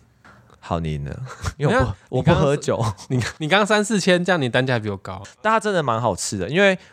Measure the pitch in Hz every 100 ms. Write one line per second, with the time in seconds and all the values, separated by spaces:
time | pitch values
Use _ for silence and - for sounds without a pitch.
0 | _ _ - - _ - - 85 82 73
1 | 71 - 131 - 87 - 151 226 117 -
2 | _ 127 131 147 143 143 - 98 113 -
3 | - 127 104 - 151 196 208 214 208 208
4 | - 180 180 175 127 127 131 120 107 95
5 | - 98 101 - 214 220 208 185 135 113
6 | 117 87 - 101 90 170 202 185 -